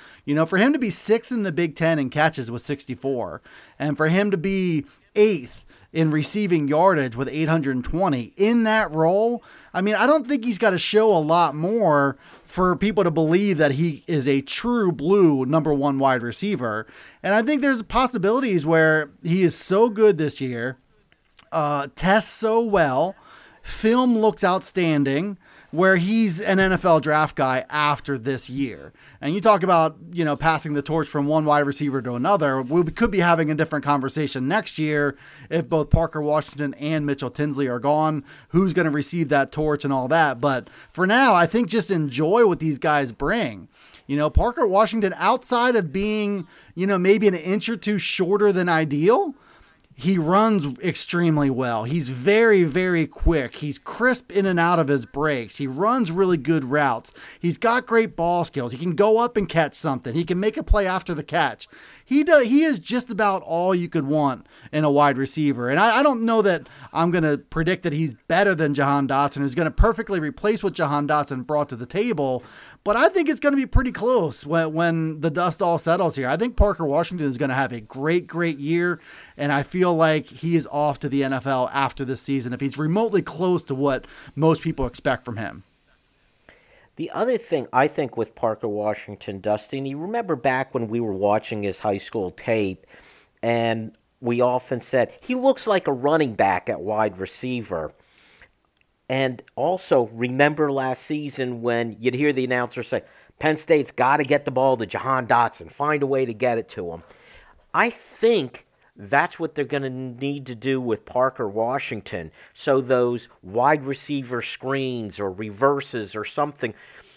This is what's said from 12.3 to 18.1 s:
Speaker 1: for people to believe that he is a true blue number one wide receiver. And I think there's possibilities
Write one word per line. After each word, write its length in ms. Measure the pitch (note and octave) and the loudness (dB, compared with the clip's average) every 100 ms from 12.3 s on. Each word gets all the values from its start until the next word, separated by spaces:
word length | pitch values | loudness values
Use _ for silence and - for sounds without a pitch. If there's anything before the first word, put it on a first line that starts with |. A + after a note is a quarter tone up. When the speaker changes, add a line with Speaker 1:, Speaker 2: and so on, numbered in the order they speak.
| - - | -20 -12
Speaker 1:
for 280 | - F3+ F3 | 0 0 2
people 280 | G3+ A3 | 0 2
to 60 | F3 | 2
believe 480 | D#3 D#3 F3 G3+ E3 | 2 2 2 2 2
that 140 | D3 | 2
he 320 | C3+ E3+ D3 - | 2 -2 -2 -4
is 200 | D#3+ C3 | -2 2
a 140 | C#3 | 0
true 500 | C#3 - A#3 A#3+ G3 | 0 -4 -2 0 0
blue 540 | C3+ D3 G3+ F3 C#3 | 0 2 6 6 4
number 300 | C3 D#3+ D3+ | 2 2 2
one 240 | C#3+ C#3+ C3+ | 0 0 2
wide 240 | C3+ B2+ | 2 2
receiver. 640 | A#2+ A2 G3+ F#3 B2 G#2+ G#2+ - - - | -2 -6 -4 -2 -4 -4 -8 -16 -20 -8
And 120 | F3 | 0
I 80 | G#3 | 0
think 180 | A#3 D4+ | 2 0
there's 220 | C#4 B3+ | 0 0
possibilities 840 | G3+ A3+ B3+ | -2 0 0